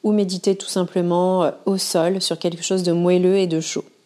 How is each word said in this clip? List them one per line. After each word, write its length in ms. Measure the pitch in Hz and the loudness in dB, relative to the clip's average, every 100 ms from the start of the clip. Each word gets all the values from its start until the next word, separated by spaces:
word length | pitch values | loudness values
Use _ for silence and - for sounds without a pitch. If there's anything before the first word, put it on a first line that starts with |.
ou 100 | 220 | 2
méditer 420 | 208 190 185 - | 0 0 0 -2
tout 140 | 196 - | -2 -2
simplement, 760 | 190 175 190 175 175 185 185 | -4 -2 -2 0 2 2 2
euh, 60 | 160 - | 0 -2
au 140 | - 190 | -4 -2
sol 420 | - 180 165 190 | 0 0 0 0
sur 180 | - 233 | -4 -4
quelque 240 | 180 165 | -4 -4
chose 200 | - 190 | -4 -2
de 100 | 175 | 0
moelleux 460 | 170 175 180 180 196 | 2 2 4 4 2
et 80 | 180 | 2
de 120 | 160 | -2
chaud. 260 | 160 - - _ | -4 -8 -10 _